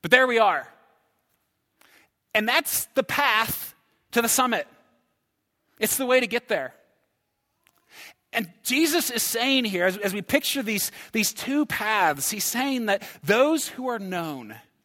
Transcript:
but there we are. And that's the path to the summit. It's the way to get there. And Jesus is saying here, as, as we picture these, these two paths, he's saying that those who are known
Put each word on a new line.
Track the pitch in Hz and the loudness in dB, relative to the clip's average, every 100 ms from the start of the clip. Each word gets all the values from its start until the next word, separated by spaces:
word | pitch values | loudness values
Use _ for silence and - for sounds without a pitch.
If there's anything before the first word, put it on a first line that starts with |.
but | 165 | 4
there | 254 262 | 4 4
we | 233 | 4
are. | 214 156 123 - _ _ _ _ _ _ _ _ _ _ _ _ _ _ _ | 2 0 -6 -20 _ _ _ _ _ _ _ _ _ _ _ _ _ _ _
And | 214 214 | -2 2
that's | 277 330 - - - | 0 0 -6 -2 -2
the | |
path | - - 285 220 226 - - _ _ _ _ | 0 2 2 2 0 -4 -10 _ _ _ _
to | - | -2
the | 233 | 0
summit. | - 247 208 143 _ _ _ _ _ _ _ _ _ _ _ | 2 2 0 -4 _ _ _ _ _ _ _ _ _ _ _
It's | 214 - | -4 -2
the | 254 | 2
way | 254 | 2
to | 233 | 2
get | 233 - | -4 -2
there. | 190 131 - _ _ _ _ _ _ _ _ _ _ _ - - _ _ | -2 -2 -12 _ _ _ _ _ _ _ _ _ _ _ -20 -20 _ _
And | - 175 - | -6 -6 -8
Jesus | - 254 330 330 254 | -2 2 2 2 0
is | 233 | -4
saying | - 233 254 269 226 | -2 -2 2 2 2
here, | 190 180 | 0 0
as, | 190 | 0
as | 202 | -4
we | 202 | -4
picture | - - - 277 | 0 0 0 -4
these, | 220 208 - - - | -2 -2 -4 -8 -6
these | 220 208 | -2 -2
two | - - 277 294 | -4 -2 -2 0
paths, | - 214 214 170 143 - | -2 0 2 2 2 -4
he's | 208 - | -4 -4
saying | 233 277 254 220 | -2 -2 -2 0
that | 202 - - | -2 -2 -10
those | 143 214 285 320 - | 0 4 4 2 -2
who | - 254 | -8 -6
are | 233 | -6
known | 190 185 165 139 110 113 _ _ | -6 -6 -6 -8 -12 -18 _ _